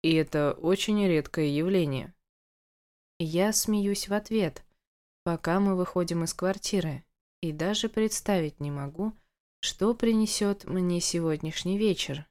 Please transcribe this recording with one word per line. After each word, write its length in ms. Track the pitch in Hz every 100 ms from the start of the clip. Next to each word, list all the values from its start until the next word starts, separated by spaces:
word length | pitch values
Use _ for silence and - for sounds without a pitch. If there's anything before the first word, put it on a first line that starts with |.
"И 120 | 160
это 400 | 160 156 156 147
очень 520 | - 160 196 - 208 196
редкое 400 | 160 147 - 151
явление". 640 | 143 170 190 156 131 - - _ _ _ _ _ _ _ _ _ _
Я 340 | 160 170 202
смеюсь 540 | 214 - 208 202 202 -
в 40 |
ответ, 500 | 208 208 220 175 - - _ _ _ _ _
пока 360 | - 165 - 180
мы 160 | 202 185
выходим 480 | 180 185 175 170
из 100 | 165
квартиры, 720 | - 185 190 - 202 165 139 - _ _ _
и 100 | 165
даже 380 | 151 165 202 226
представить 680 | 220 220 - - 196 156 -
не 120 | 143
могу, 420 | 143 139 160 214 214 _ _ _ _
что 320 | - - 202
принесет 720 | 233 226 220 214 - 202 202 -
мне 340 | 185 180 175
сегодняшний 760 | 170 175 165 151 156 - 175 196
вечер 500 | 214 180 - 139 151